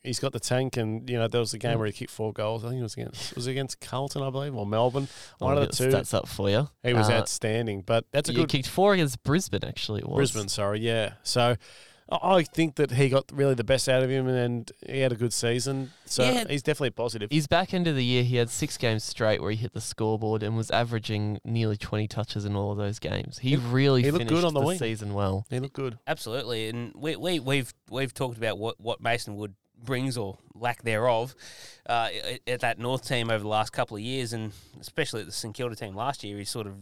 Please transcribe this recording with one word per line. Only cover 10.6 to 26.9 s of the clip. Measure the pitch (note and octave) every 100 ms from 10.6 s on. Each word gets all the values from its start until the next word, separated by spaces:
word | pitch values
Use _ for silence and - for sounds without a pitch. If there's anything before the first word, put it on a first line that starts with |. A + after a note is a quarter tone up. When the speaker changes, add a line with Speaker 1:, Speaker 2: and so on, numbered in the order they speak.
| G2+ G#2+
Speaker 1:
yeah. | A#2 A2+ G2+ -
So | - B2 A#2+ A#2+ - - - _ -
I, | E3 F3+ F#3
I |
think | D#3+ - D#3+ C#3+
that | C#3+
he | B2 C3+
got | C3+ -
really | C#3 C#3
the | B2+
best | G#2+ C3 -
out | B2+
of | C3
him, | C3+ B2+
and | B2+ A#2+ A#2+ G#2+ - -
he | C3+
had | C3
a |
good | A2+ A#2+
season. | - A#2 B2 B2+ C3+ C3 -
So | - -
Speaker 3:
Yeah. | B2+ B3 A3
Speaker 1:
he's | C#3+
definitely | - D3 C3
positive. | - A#2 G#2+ G#2
Speaker 2:
His | D3+ C#3+
back | E3+ F#3
end | F#3 E3+
of | C#3
the |
year, | B2 B2
he | B2 B2
had | A#2+
six | - D3+ -
games | A#2+ A2
straight | - - A2 G#2
where | E2+
he | A2
hit | A2+
the | -
scoreboard | - - A2 A2 A2 A2
and | G#2+ A2+
was | A2
averaging | A2 A#2 A2+ G#2 G#2 G#2 G#2
nearly | - A#2 A2 G#2
twenty | - G#2+ G#2+
touches | - G#2 G#2
in | G2+
all | G2+ G2+
of | G#2
those | G2+ A2
games. | - G2 - -
He | B2+
Speaker 1:
He, | C#3
Speaker 2:
really | A#2+ B2+ C#3 C3
Speaker 1:
he | C#3
looked | E3
Speaker 2:
finished | A#2 E3
Speaker 1:
good |
on | F3
the | D3
Speaker 2:
the | C#3+
Speaker 1:
wing. | F3+
Speaker 2:
season | A2+ A2 G#2
well. | G2+ G2 G2 -
Speaker 1:
He | B2
looked | C#3
good. | - C3 A2+ -
Speaker 3:
Absolutely, | D#3+ - A#2+ A2+ A2+ A2
and | A#2+ A#2+